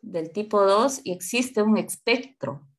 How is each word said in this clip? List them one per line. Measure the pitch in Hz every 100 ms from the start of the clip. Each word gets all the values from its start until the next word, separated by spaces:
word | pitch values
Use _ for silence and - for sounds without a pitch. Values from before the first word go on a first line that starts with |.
del | - 175 160
tipo | 202 214 208
dos, | 196 196 269 269
y | -
existe | 180 - 240 254 -
un | 214 208
espectro | - - - 247 - _ - 139 _